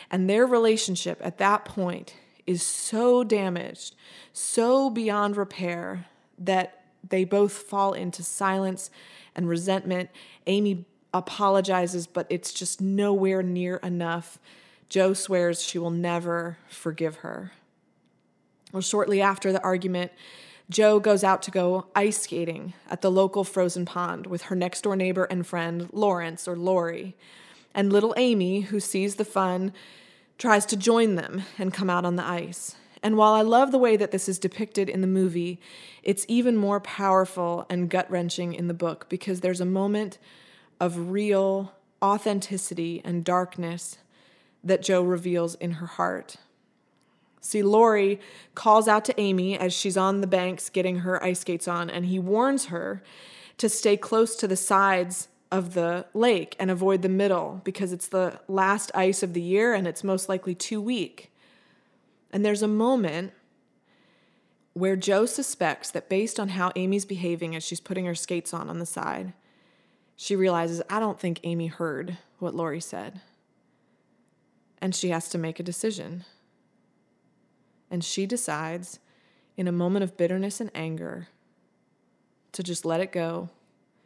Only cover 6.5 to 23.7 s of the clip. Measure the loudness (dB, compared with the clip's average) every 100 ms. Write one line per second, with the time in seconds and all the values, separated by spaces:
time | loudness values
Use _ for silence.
6.5 | 0 0 -8 _ _ -4 -2 2 4 2
7.5 | 0 -6 0 0 0 -6 -8 -8 -2 0
8.5 | 0 -2 -4 -10 -16 -20 -20 -14 -4 -2
9.5 | 0 0 -2 -2 -4 -6 -12 -20 -8 0
10.5 | 2 2 0 -6 _ _ -4 -4 0 4
11.5 | 4 4 2 2 -2 -4 -6 -4 -4 -4
12.5 | -8 -6 -4 -2 0 2 2 2 2 0
13.5 | -2 -2 -4 -4 -4 -2 -4 -8 -16 _
14.5 | -20 -20 _ _ 2 4 2 0 2 2
15.5 | 0 -4 -4 -2 -2 -2 -2 -2 -4 -4
16.5 | -10 _ -10 -8 -4 -4 -4 -10 -12 -12
17.5 | -18 _ _ _ _ _ _ _ _ _
18.5 | _ _ -6 -2 0 2 4 4 2 0
19.5 | 0 0 0 0 -2 -4 -8 -20 -20 -20
20.5 | -20 -4 4 6 6 6 4 6 2 0
21.5 | 0 2 0 0 0 0 0 -4 -4 -4
22.5 | -6 -12 -14 -10 -2 2 4 4 2 -2
23.5 | 0 0